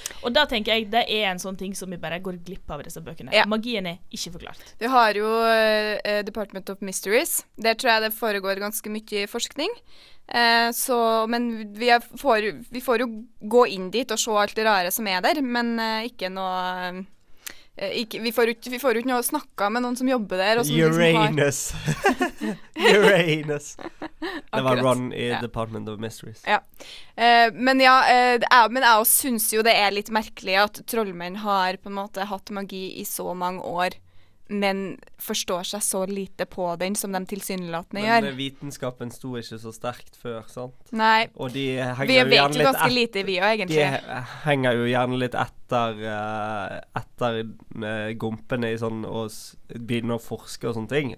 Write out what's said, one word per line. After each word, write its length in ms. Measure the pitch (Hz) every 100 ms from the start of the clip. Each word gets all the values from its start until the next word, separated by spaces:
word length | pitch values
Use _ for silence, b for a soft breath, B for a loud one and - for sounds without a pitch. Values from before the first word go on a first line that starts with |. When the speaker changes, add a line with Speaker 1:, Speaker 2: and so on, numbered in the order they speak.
| B B 240
Speaker 1:
Og 60 | 285
da 80 | 294
tenker 280 | 233 208 226
jeg, 140 | 208
det 140 | 226 -
er 220 | 214 196
en 80 | 180
sånn 160 | 190 190
ting 140 | 190
som 160 | 190 185
vi 60 | 175
bare 240 | 160 175
går 220 | 190 180
glipp 240 | 170 190 -
av 120 | 147
i 60 | 165
disse 100 | 160
bøkene. 320 | 160 - 117
Speaker 2:
Ja. 140 | 208 202
Speaker 1:
Magien 400 | 220 233 214 185
er 120 | 175 -
ikke 220 | 214 165 175
forklart. 240 | - - - -
Speaker 2:
Vi 140 | 233
har 220 | 254 220 208
jo, 160 | 214 226 226
eh, 720 | 220 220 214 214 208 - 208
Department 460 | 208 220 196 196 190
of 120 | 190
Mysteries. 640 | 196 - 190 233 339 - - -
Der 180 | 226 226
tror 180 | 247 220
jeg 60 |
det 120 | 220 214
foregår 400 | 226 202 190 196
ganske 320 | 208 214 214
mye 320 | 214 214 208 208
forskning. 400 | 240 - - 339 480 - b b b -
Eh, 420 | 240 233 233 233 233
så, 240 | - 240 226 226 220
men 420 | 240 240 220 214 208
vi 80 | 240 240
er, 40 |
får, 640 | 240 - 285 214 208 - 240
vi 120 | 247
får 240 | 262 226 247
jo 180 | 220 247 - 214
gå 200 | 240 247
inn 160 | 190 185
dit 220 | 220 214
og 80 | 220
se 120 | 240 208
alt 180 | 208 220
det 100 | 220
rare 260 | 196 175
som 160 | 208 208
er 140 | 185
der, 180 | 233 320
men, 360 | 254 240 233 233
eh, 300 | 220 220 240
ikke 180 | - 185
noe, 760 | 190 185 185 180 185 180 185 190 - - B B B B -
eh, 160 | 190 -
ikke, 160 | 226 214
vi 100 | 233
får 180 | 240 233
jo 40 | 233
ikke, 160 | 240
vi 80 | 247
får 160 | 269 226
jo 60 |
ikke 100 | 254
noe 100 | 247
snakka 460 | 240 302 - - 202
med 120 | 240
noen 120 | 247 247
som 120 | 262
jobber 260 | 247 190 185
der, 220 | 196 233
og 60 | 151
som 100 | 151
liksom 400 | 160 165 165 165
har 140 | 156
Speaker 3:
Uranus. 300 | 151 143 - - - 156 - 392 - 359
<laughs> 480 | - 214 180 - 311
Uranus. 960 | 359 208 196 185 175 156 151 147 - -
Det 640 | 320 - - - 339 339 -
var 220 | 135 131 123
Speaker 2:
Akkurat. 80 |
Speaker 3:
Ron 300 | 127 127 123
i 160 | - 120
Speaker 2:
Ja. 100 | 117
Speaker 3:
Department 480 | 117 117 113 107 107
of 100 | 104
Mysteries. 440 | 113 - 110 110 -
Speaker 2:
Ja. 140 | 208 - - B B B -
Eh, 360 | 233 233 226
men 260 | 180 254 269
ja, 160 | 262 262 -
eh, 240 | 247 247 240
det 100 | -
er, 160 | 247 214
men 140 | 254
jeg 160 | 240 214 233
også 160 | - 277
synes 180 | 226 -
jo 100 | 220
det 140 | 226 202
er 180 | 202 202
litt 140 | 208
merkelig 460 | 214 220 - 190 190
at 220 | 208 - -
trollmenn 520 | 226 202 175 175 202 208
har 320 | 196 185 190
på 100 | 202
en 100 | 202
måte 240 | 202 190 202
hatt 240 | 190 -
magi 480 | 202 196 190 185 -
i 60 | 202
så 260 | - 180
mange 280 | 180 180 185
år, 320 | - 175 180 - - - - - -
men 480 | 202 196 196 190 - - -
forstår 460 | - 214 - 175 185
seg 140 | 202
så 220 | - 196 190
lite 380 | 202 190 - 185
på 220 | - 175 170
den 160 | 185 208
som 160 | 202
de 80 | 185 185
tilsynelatende 760 | 196 - 185 175 165 190 202
Speaker 3:
Men, 60 | 214
Speaker 2:
gjør. 240 | 233 143
Speaker 3:
eh, 80 | 131
vitenskapen 760 | 139 - 143 - 127 127 120
sto 220 | - 131 123
ikke 220 | 113 113
så 140 | 113 110
sterkt 400 | 123 - - -
før, 300 | 120 113 -
sant? 260 | 123 127 - -
Speaker 2:
Nei. 340 | 220 220 220 226 -
Speaker 3:
Og 160 | 131
de 140 | 131 135 131
henger 320 | 127 127 139
Speaker 2:
Vi 80 | 262
Speaker 3:
jo 80 |
Speaker 2:
vet 100 | 254 240
Speaker 3:
gjerne 160 | -
Speaker 2:
jo 40 | 151
Speaker 3:
litt 100 | 269
Speaker 2:
ganske 160 | 262 -
Speaker 3:
et-, 60 | 247
Speaker 2:
lite, 300 | 233 196 190
vi 120 | 180
også, 100 | 202 220
egentlig. 180 | 175 156
Speaker 3:
de 80 |
he-, 400 | 143 131 117 123 120 - 151
henger 320 | 139 127 120
jo 80 | 120
gjerne 320 | 123 123 127
litt 160 | 123 -
etter, 640 | 127 - - 120 113 107
eh, 800 | 110 107 107 107 107 107 92 - - 120
etter, 440 | - - 120 113 113 - - 110
eh, 300 | 107 110 107
gompene 560 | 113 113 110 - 127 117
i 60 | 113
sånn, 240 | 113 110
og 220 | 107 113 107
s-, 300 | - - - -
begynner 480 | 120 113 117 117 117
å 60 |
forske 460 | - 113 - - 127
og 80 | 117
sånne 160 | 110
ting. 220 | 143 131